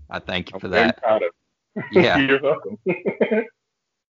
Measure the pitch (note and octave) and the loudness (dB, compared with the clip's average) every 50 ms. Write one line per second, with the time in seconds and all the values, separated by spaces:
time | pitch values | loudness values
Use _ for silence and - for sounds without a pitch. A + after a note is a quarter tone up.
0 | - - E2+ F2 - - F#2+ F2+ F2+ - - F#2+ - G2 G#2+ A2 A#2 A#2 A2+ - | -16 -12 -12 -10 -8 -6 -4 -4 -4 -6 -10 -10 -6 -2 0 2 2 2 0 0
1 | - A2+ A2 G#2 F#2+ E2+ - _ _ _ _ _ _ _ - G#3 - - - F#3+ | 0 2 2 2 0 -2 -4 _ _ _ _ _ _ _ -10 -10 -6 0 4 4
2 | E3+ A2+ - C#3 C3+ C3+ C3+ C#3 C#3+ C3+ D#3 - - - G#2 - - F#3 E3+ - | 4 6 4 4 4 2 2 2 2 0 0 -2 -4 -10 -14 -8 -6 -4 -4 -4
3 | - G3 - - A3+ - A3 A3 - - - _ _ _ _ _ _ _ _ _ | -4 -4 -2 -2 -2 0 0 -2 -2 -4 -8 _ _ _ _ _ _ _ _ _
4 | _ _ _ | _ _ _